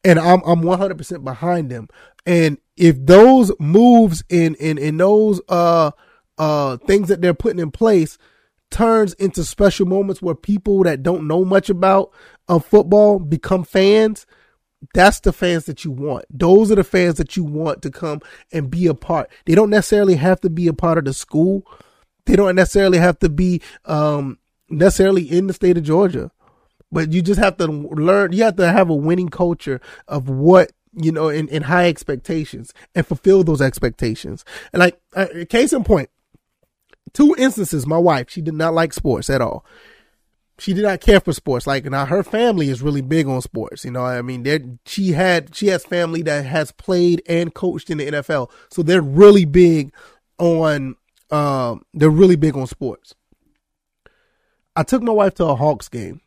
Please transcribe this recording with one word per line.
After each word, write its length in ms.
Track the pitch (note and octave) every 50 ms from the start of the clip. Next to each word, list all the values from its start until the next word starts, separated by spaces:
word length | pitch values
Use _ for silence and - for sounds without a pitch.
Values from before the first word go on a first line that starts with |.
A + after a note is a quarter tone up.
And 160 | - G3 E3+ D#3
I'm, 220 | D#3+ F3 F#3 F#3 -
I'm 160 | E3 F3 E3+
one 160 | D#3+ F3 F#3 F3+
hundred 180 | G3 F#3+ F3+
percent 260 | D#3 D3 - F3 D3+
behind 460 | C3 C3 C3 - E3 F3 F3 E3+ D#3 B2+
them. 200 | B2 A#2 G#2+ - _ _ - _ _ _ _
And 320 | F3+ F3 E3+ D#3+ D#3 D3 - _ _ _ -
if 180 | F3+ E3 D3 B2+
those 540 | C3+ C#3 F3+ G3 A3 B3+ C4+ C4 A#3 F#3+ - _
moves 640 | D3+ D3 E3+ G#3+ A#3 B3 A#3+ A#3 A3+ G3 E3 D#3 - _
in, 240 | F3 E3+ E3 D#3+ D3+
in, 240 | - D3 D#3+ D#3 C#3+
in 180 | C#3+ D#3 D3+
those, 460 | D#3+ F3+ G3 G#3+ G#3+ G#3+ G#3+ G3 F3 - -
uh, 400 | F3+ F3 E3+ E3+ E3+ E3 D#3+ D3 - _ _ _ _ _ _ _ _ -
uh, 400 | D#3 D3+ D3+ D3 C#3+ C3+ B2+ A#2+
things 300 | - - F#3+ G#3 G3+ E3+
that 120 | G3+ E3
they're 140 | F3 F3+ E3+
putting 260 | - - A#3 - F3
in 100 | E3 D3+
place 460 | - - A3+ A3 G#3 F3+ D#3+ D#3 - _ _ _ _ _ _ _ _ _ _ _
turns 420 | - - A#3 A3+ A3+ A3 G#3+ F3+ -
into 300 | _ G3 F#3+ - - D#3
special 400 | - - - G3+ G3 - - G3
moments 380 | F3+ F#3 G3 G3+ G3 F#3 -
where 120 | F#3 F3 D3+
people 480 | - - - G#3 G3 _ G#3 G3+ F#3+ F#3
that 180 | E3+ D3 C#3
don't 260 | C3 E3+ F3+ E3 D#3 D3
know 160 | D#3 F3+ F#3+
much 240 | F#3 G3 G3 F#3+ -
about, 420 | F#3+ F3 F#3 F#3+ G3 G3 F#3 - _ _ - - _ _ _ -
uh, 100 | F3 E3
football 600 | - - - G#3 F#3 E3 G3 G#3 G#3 G#3 G3+ F#3+
become 460 | E3+ C#3+ D#3+ D3+ - - F#3+ F#3 E3
fans, 600 | _ - G3 F#3+ G3 G#3 A3 A3 A3 G#3+ - - _ _ _ _ _ _ _ _ _ _ _ - _ -
that's 260 | E3+ F3+ G3+ - -
the 120 | - F#3+
fans 340 | D#3 - F#3+ F3 F3 E3 -
that 180 | - C#3+ - -
you 60 | D#3+
want. 340 | C3+ B2+ C#3 D3+ C3+ - - _
Those 420 | D3 B2+ E3 E3+ F#3 G#3 A3+ G3+
are 40 | A3
the 60 | G3
fans 340 | F3+ - - F#3 F3+ F3 D#3+
that 200 | - D#3+ - -
you 80 | F#3+ E3+
want 380 | D3 D3 D3+ D#3+ D#3 C#3+ -
to 80 | - C#3
come 300 | C3+ - F3 D#3 D3 D3 _ - - - _ _
and 200 | - - C#3+ C3
be 160 | C3+ E3+ F3+
a 80 | E3 C#3+
part. 360 | - - - E3+ D#3 - - _ _ _
They 100 | - D#3
don't 160 | G3 A3 G#3
necessarily 460 | G#3 G#3 - - G#3+ G#3 G#3 F#3+ F3+
have 240 | C#3 C#3+ F#3 F#3 -
to 80 | - F3+
be 180 | D#3+ E3 F3 E3
a 40 |
part 240 | D3+ - - E3 D#3+
of 80 | E3 C#3+
the 80 | C3+
school. 540 | C3 - - _ - D3+ E3 F#3 G3 G3 - _ - _ - _ _ _ _ _ _ _ _
They 100 | - -
don't 220 | F#3+ G3+ F#3 F3+
necessarily 420 | F#3 F#3 - - G3+ G3 F#3+ F3+ E3+
have 200 | E3+ F3+ F3 _
to 100 | - -
be, 320 | C#3+ D3+ F3+ F3+ F3+ D#3+ - - - - _
um, 540 | - D#3 D3+ D3+ D3+ D3 D3 C#3 C3+ - _ _ _ _ _ _ _
necessarily 520 | D#3+ C#3+ E3+ G3 - - F#3+ G3 G3 F#3
in 260 | E3 C3 D#3+ F3+ G3 F#3
the 40 |
state 240 | F3+ - F#3+ F3+ F3
of 80 | E3+ D3+
Georgia. 460 | D3 D#3 F3 G3+ F3+ E3 B2 - - _ _ _ _ _ _ _ _ _ _ _ _
But 200 | D#3+ D#3+ D#3+ D#3
you 100 | D#3+ F#3
just 180 | E3+ F#3 G3+ G3
have 160 | A3 G3 F#3
to 100 | - F3
learn, 680 | D#3 D#3 D3 D3 - D#3+ D3+ D3+ F3 G3 G3+ G3+ E3+
you 120 | F3+ G3+ A3+
have 120 | A3 F3
to 140 | F#3+ F3+ E3+
have 200 | F#3+ A3 F#3 E3
a 40 | D#3+
winning 360 | C#3+ D3 D#3+ F3 F#3 F3+ E3
culture 500 | - - F3+ F3 E3+ - - C#3+ C3 B2 - - - - _
of 220 | - D3 D3 B2+ C#3
what, 420 | C3 C3 C#3+ E3+ F#3 F#3 E3+ - _ _ _ _ _
you 160 | - D#3 D#3+
know, 180 | D#3+ D3+ D#3 D#3
and, 180 | D3 D#3 D#3 D3
and 160 | D3+ D#3 D3+
high 240 | C3 F3 F3 F3 F3
expectations 840 | D#3 - - - C#3+ B2+ - - D#3+ D#3+ D3+ - - - C#3 - _ _ _ _ _
and 100 | F3+ D#3
fulfill 380 | _ E3 - _ F#3+ G3 F#3+
those 200 | F#3+ D#3+ D#3 C3+
expectations. 840 | C#3 C3+ - - - B2 A2+ - B2+ A#2 A2 - - D2 G2 - _ - - - - -
And, 80 | - -
like, 200 | F3+ F3+ F3 _ _ _ _
uh, 100 | F3+ F#3+ F3 - E3+ E3+ _
case 240 | - A3+ C4+ -
in 100 | E4 C4+
point, 280 | G3 - G#3 D#3 C3 _ _ _ _ _ _ _ _ _ _ _ _ _ _ _ _ _ _ _ _ - _
two 200 | - D4 D4 E4+ -
instances, 480 | C4 C4 G3 A3 F#3+ - - D3 B2
my 120 | C#3+ D#3 E3+
wife, 320 | F3 F3 D3+ C3 A#2+ _
she 120 | - F3+
did 120 | D#3 E3 D#3
not 200 | D3+ D#3+ E3 E3
like 180 | E3 E3 D#3
sports 360 | - - - C#3+ A#2+ - - -
at 120 | C3+ B2+
all. 240 | A#2+ - - - _ _ _ _ _ - _ _ _ _ _ _ _ _ _ _ _ _ _ _
She 160 | - - F#3
did 100 | F#3+ G#3
not 160 | G3+ F#3+ -
care 180 | - - G#3 F#3
for 140 | - -
sports. 340 | C#3+ - _ D3 C3 A#2+ -
Like, 200 | C#3+ C#3 C3+ C#3+
now 180 | C#3 C3+ C3+ C#3+
her 180 | B2+ E3+ G3+
family 460 | F3+ - - A3 A#3+ A#3+ G#3+ F3 D3+ C#3
is 140 | C3 A#2
really 180 | C3+ D3 C#3+ C#3+
big 260 | C3 C3 D#3+ D#3+ C#3+
on 140 | C3+ C3 B2+
sports. 460 | - - - A2+ G#2+ - - - -
You 40 | C3
know, 140 | B2 B2+ B2
I 160 | B2+ B2+ B2
mean, 220 | B2 B2+ B2+ B2
they're, 180 | A#2+ C#3 D3+ D#3+ C3 B2 B2 - _
she 280 | - - - G3 F#3
had, 440 | D#3+ D3+ F#3 F#3 F3 E3 C#3 - -
she 120 | - G#3 G3
has 160 | F#3 E3+ -
family 380 | - F3+ F3 E3+ E3 E3 E3
that 220 | E3 D#3+ D3 D3 C#3
has 260 | B2+ D3+ D#3+ D3+ -
played 500 | _ _ - - F#3 F3 F3 F3 E3+ D#3+ -
and 280 | - E3+ E3+ F3 E3+ _
coached 360 | - - F3+ - D#3 - -
in 80 | E3 D3+
the 80 | C#3
N 80 | C#3+ D3+
F 140 | D3 C#3 -
L. 220 | D#3 C#3 B2 - _ _ _ _
So 120 | - -
they're 180 | D#3+ D#3 F3+ F#3
really 460 | D#3 C#3 C3+ D#3+ G3+ G#3 G3+ G3+ F3
big 480 | D3 C#3 F#3 F3+ E3+ E3 D#3 C#3 C#3 _ - - _ _ _ _ _ _ -
on, 560 | F3 E3+ E3 E3 E3 D#3 D3 C#3+ C3+ C3 A#2+ _ _ _ _ _ _ _
um, 540 | D3+ D3 D3 C#3+ C#3 C3 B2+ A#2+ A2+ - _ _ -
they're 160 | D#3+ D3+ D#3
really 260 | D3+ E3 G3 F#3 F3+
big 180 | D3+ D#3 D#3 C#3
on 120 | C#3 C3
sports. 480 | B2 - _ C#3 B2+ - _ _ _ _ _ _ _ _ _ _ _ _ _ _ _ _ _ _ _ _ _ _ _ _ _ _ _ _ _ _ _ _ _ _ _ _
I 60 | D#3+
took 200 | D#3 - B3+ B3+
my 80 | A#3+ A#3
wife 220 | A3 G#3+ G3+ F#3+ -
to 100 | - F3
a 100 | D#3+ C#3
Hawks 320 | A#2 C#3+ D3+ C#3+ G#2+ - -
game. 320 | - - G2+ E2+ A2 E3 _